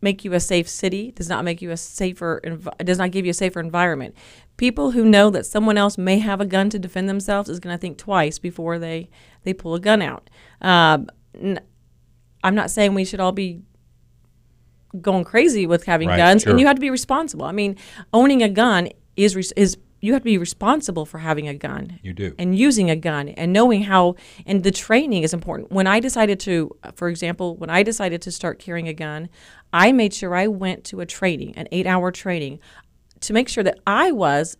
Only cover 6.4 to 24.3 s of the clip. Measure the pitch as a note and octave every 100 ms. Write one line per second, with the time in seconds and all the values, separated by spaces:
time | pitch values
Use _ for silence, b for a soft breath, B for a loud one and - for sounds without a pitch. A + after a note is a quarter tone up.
6.4 | G3+ F#3+ G3 G#3 F3+ F#3 F#3+ G3 G3 G3+
7.4 | G3+ F3 F3 F3 F#3 D3 - F#3+ D3+ D#3
8.4 | F3+ E3+ E3 E3+ E3 E3 E3+ b b b
9.4 | - F#3+ E3 E3+ F#3+ G#3+ E3 B2 _ b
10.4 | b b F#3 F3+ D#3+ D#3 - - _ -
11.4 | G3 F#3+ _ _ _ _ _ _ _ _
12.4 | F#3 G#3 F#3+ - G#3 G3 F#3+ G3 F#3 F#3
13.4 | F#3+ E3+ - _ _ _ _ _ _ _
14.4 | _ _ _ _ _ F#3+ E3+ F#3 E3+ A3+
15.4 | D#4+ A#3 F3 E3+ - E3+ E3 F3+ E3+ G3+
16.4 | A3 A#3+ C#4 C#4 C#4 C4 - C4+ D#4+ D#3
17.4 | C#3 G3 G3+ G3 B B B A3 C4 C4+
18.4 | A3 G3 A#3+ G3 F3 - _ - G3+ F#3+
19.4 | F#3 - G3 - _ _ G3+ C4+ B3+ G3+
20.4 | E3+ - G#3 D4+ D4 E3 D3+ E3 D#3+ D3+
21.4 | D3+ C#3+ C#3+ C#3 - - F#2+ F2+ G2 -
22.4 | F3 F#3+ C4+ A#3 F3+ D#3+ E3 D3+ C#3+ -
23.4 | E3 F#3+ B3 G#3+ G3+ F#3+ F3+ F3+ B